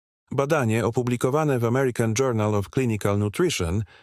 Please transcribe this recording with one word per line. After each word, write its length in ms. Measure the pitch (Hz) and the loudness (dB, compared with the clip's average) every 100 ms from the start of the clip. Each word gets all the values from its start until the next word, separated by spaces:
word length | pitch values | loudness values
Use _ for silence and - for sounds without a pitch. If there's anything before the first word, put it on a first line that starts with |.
| _ _ - | _ _ -8
Badanie 540 | 131 139 160 113 113 107 | -2 2 2 2 2 0
opublikowane 760 | 127 120 120 131 147 151 127 | 0 -2 0 0 0 0 0
w 60 | 117 | 2
American 480 | 131 131 120 113 107 | 2 0 0 -2 0
Journal 360 | 131 113 107 104 | 0 0 0 0
of 140 | 95 | -2
Clinical 460 | 139 123 104 104 101 | -2 0 0 0 0
Nutrition 640 | 104 - 175 - 85 104 104 - | 0 0 -2 0 -2 -2 -6 -12